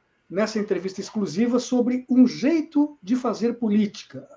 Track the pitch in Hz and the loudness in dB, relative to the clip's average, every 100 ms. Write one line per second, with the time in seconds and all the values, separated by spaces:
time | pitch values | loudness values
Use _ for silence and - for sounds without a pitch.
0 | _ _ - 170 214 214 202 180 185 - | _ _ -8 -4 -2 -2 -2 -2 -4 -10
1 | - 220 175 165 240 247 - 247 226 254 | -8 -4 -4 0 0 0 0 0 0 -2
2 | - 254 247 151 269 330 311 294 294 - | 2 4 4 4 0 0 0 0 0 -2
3 | 185 254 247 185 233 233 220 214 196 - | -4 -2 -2 -2 -2 -2 0 2 0 -4
4 | - 131 - | -18 -18 -20